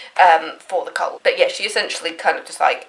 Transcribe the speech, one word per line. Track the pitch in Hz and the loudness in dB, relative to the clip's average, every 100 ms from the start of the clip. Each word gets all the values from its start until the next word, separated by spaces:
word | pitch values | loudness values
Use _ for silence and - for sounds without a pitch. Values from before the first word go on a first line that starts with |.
| - - | -6 4
um, | 180 160 160 123 | 6 6 2 -12
for | - 180 - | -6 -6 -4
the | |
cult. | - 170 - | -4 -4 -2
But | 175 - | 0 2
yeah, | 180 | 2
she | - | 0
essentially | 202 214 196 - 165 | -4 -4 -4 -6 -8
kind | 165 - - | -4 -2 -2
of | - | -6
just, | - | -2
like, | - - | 0 0